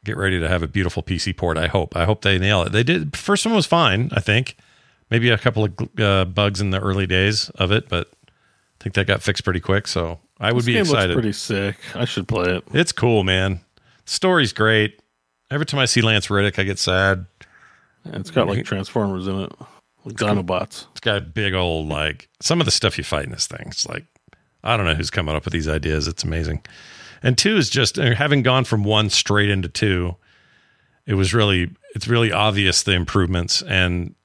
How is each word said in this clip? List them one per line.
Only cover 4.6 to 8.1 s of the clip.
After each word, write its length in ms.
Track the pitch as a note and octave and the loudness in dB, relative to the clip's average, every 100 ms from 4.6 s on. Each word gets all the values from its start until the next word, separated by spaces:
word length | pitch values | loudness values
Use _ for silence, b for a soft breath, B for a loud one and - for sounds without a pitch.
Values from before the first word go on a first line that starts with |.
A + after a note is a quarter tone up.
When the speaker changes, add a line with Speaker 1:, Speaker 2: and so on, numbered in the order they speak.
| b b b b b | b b b b b
Speaker 1:
Maybe 200 | A#2 A#2+ | 0 2
a 80 | A2 | 2
couple 260 | B2+ A2 | 2 0
of, 360 | G#2 F#2 A#2 - | -2 -2 -8 0
uh, 240 | G#2+ G2 F#2 | 2 4 2
bugs 340 | F#2 G#2 F#2+ | 0 0 0
in 100 | G2+ | -2
the 100 | F#2+ | 0
early 260 | G2+ F#2+ F#2+ | -2 -2 0
days 420 | F2+ G2 G#2+ - - | 2 2 0 -4 -2
of 140 | F#2 | 0
it, 160 | G#2 - | 0 0
but 220 | F2 - | -6 -6